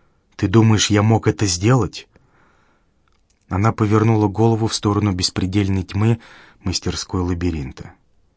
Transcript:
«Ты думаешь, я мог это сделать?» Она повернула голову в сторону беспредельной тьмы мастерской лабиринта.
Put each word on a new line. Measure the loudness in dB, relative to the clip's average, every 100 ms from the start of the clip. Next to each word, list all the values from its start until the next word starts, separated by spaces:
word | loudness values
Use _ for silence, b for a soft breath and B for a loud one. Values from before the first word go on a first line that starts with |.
| _ _ _ -4
«Ты | 0
думаешь, | 4 4 4 2
я | 2
мог | 4 2 2
это | -2 -2
сделать?» | -2 0 2 0 -8 -20 _ _ _ _ _ _ _ _ _ _ _ _ _ -8
Она | -2 0
повернула | 0 2 2 4 2 2
голову | 2 0 0 -2
в | -2
сторону | -2 0 0
беспредельной | 0 -4 -4 -2 0 0 -2
тьмы | -4 -2 0 0 B B B B
мастерской | -8 -6 -6 -8 -6 -4
лабиринта. | -2 -2 -4 -4 -8 -12 -18 -20 _ _ _